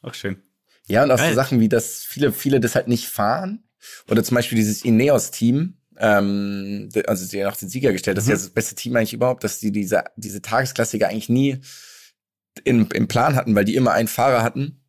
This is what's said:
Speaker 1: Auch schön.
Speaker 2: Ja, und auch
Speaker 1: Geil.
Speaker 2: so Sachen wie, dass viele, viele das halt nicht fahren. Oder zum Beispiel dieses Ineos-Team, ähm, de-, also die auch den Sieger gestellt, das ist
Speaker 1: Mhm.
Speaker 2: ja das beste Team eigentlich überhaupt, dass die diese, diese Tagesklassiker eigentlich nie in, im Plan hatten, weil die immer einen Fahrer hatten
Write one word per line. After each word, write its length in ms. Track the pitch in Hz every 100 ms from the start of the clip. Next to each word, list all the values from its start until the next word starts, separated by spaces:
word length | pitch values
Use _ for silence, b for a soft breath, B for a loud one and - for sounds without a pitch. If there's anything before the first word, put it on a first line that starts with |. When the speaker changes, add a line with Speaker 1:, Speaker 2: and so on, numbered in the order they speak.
Speaker 1:
Auch 120 | 131
schön. 280 | - 101 95 _ _ _ _ -
Speaker 2:
Ja, 160 | 101
und 80 | 143
auch 60 | 127
Speaker 1:
Geil. 120 | 151
Speaker 2:
so 60 | 131
Sachen 240 | 135 127
wie, 100 | 110
dass 340 | 117 - -
viele, 280 | - - 143
viele 280 | - 143 135
das 160 | 113 -
halt 120 | -
nicht 200 | 120 -
fahren. 560 | - 104 135 185 214 _ _ B B B
Oder 140 | 113
zum 120 | 113 123
Beispiel 220 | 117 117
dieses 260 | 107 107
Ineos-Team, 960 | 127 113 135 131 - - 117 135 175 - _ _
ähm, 920 | 113 101 101 101 101 101 98 101 101
de-, 120 | 107 -
also 220 | 180 185
die 180 | 98 98
auch 100 | -
den 140 | 98
Sieger 240 | 127 131
gestellt, 240 | 92 - 95
das 80 | 107
ist 40 |
Speaker 1:
Mhm. 60 | -
Speaker 2:
ja 20 |
das 120 | 190
beste 260 | - 107 -
Team 200 | 120 120
eigentlich 180 | 110
überhaupt, 300 | 117 127 127
dass 160 | 104 -
die 120 | 107
diese, 320 | 104 95 104 - -
diese 240 | 107 101
Tagesklassiker 680 | - 117 131 - 135 110 104
eigentlich 220 | 107 -
nie 300 | 120 139 135 B B B B B B _ _ _ -
in, 240 | - 120 107
im 200 | - 98
Plan 280 | 120 135 131
hatten, 200 | 117 104
weil 100 | 101
die 100 | 131
immer 160 | 123
einen 180 | 90 113
Fahrer 340 | - 127 123
hatten 400 | 113 - 143 -